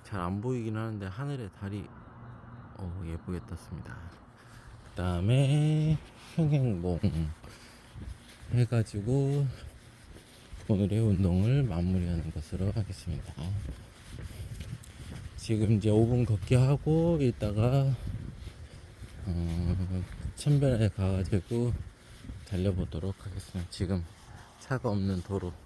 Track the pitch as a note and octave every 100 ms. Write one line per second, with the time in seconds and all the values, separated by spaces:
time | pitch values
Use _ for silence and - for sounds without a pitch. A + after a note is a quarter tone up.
0 | - G#2 F2 G2+ B2 B2+ A2+ A2 A2+ G#2+
1 | F#2+ F#2+ C#3+ C#3 G2+ - G2 G#2 - -
2 | - - - - - - - - F2+ F2+
3 | E2 E2 - F2 - F2 - D2+ - -
4 | E2+ - - - - - - - - -
5 | F2+ F2 G2 C3 C3+ D3 D3+ D#3 D#3 D#3
6 | - - - - D3+ D3 B2+ F2+ F2 E2
7 | G2+ D#2 D#2+ D#2 - - - - - -
8 | - - - - - B2 A#2 A#2 G#2+ G#2
9 | G#2 C3+ C#3 C#3+ C#3 - - - - -
10 | - - - - - - - G2 G2 G#2
11 | A2 F#2 F#2+ F2+ G#2+ C#3 B2 E2+ F2 F#2
12 | F2 F2 D#2 D#2+ - F#2 G2 G#2+ F#2+ F#2+
13 | - E2 - - E2 G2+ - - - -
14 | - - - - - - - - - -
15 | - - - - - A2 G#2+ G#2+ G#2+ G#2+
16 | A2+ B2 A2+ G2+ - B2+ C3 C#3+ D3+ D#3+
17 | E3+ E3 C3 - G#2 G#2 A#2+ C#3 C3+ B2
18 | - - - - - - - - - -
19 | - - G2 E2+ E2+ E2+ F2 F#2 F2+ F#2
20 | F2 - - - C#3+ C#3+ C#3 A#2 G#2+ -
21 | F#2+ F#2+ F#2 G2+ - A#2 A#2+ - - -
22 | - - - - - F2+ F#2+ F2+ D#2+ D#2+
23 | F#2 - G2 F#2 - F#2+ E2+ - F#2 F#2+
24 | E2 - - - - - - C3 B2 G2+
25 | G2 F#2+ E2+ G2 F2+ D#2